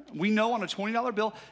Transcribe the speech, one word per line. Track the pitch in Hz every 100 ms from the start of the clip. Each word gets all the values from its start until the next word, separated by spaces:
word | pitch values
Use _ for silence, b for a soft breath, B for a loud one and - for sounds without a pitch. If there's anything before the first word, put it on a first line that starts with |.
| 277
We | 147 190
know | 214 226
on | 240
a | 180
twenty | - 202
dollar | 233 247
bill, | 208 214 B B